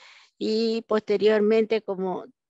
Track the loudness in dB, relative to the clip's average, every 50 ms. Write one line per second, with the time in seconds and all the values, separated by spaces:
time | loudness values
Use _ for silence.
0 | -20 -20 -20 -20 -20 _ _ -8 -4 -2 -2 0 0 -2 -2 -4 -2 -2 -2 -2
1 | 0 -2 0 2 2 2 4 4 4 4 4 2 2 2 -2 -4 -4 -6 -6 -4
2 | -4 -4 -6 -6 -10 -14 _ _ _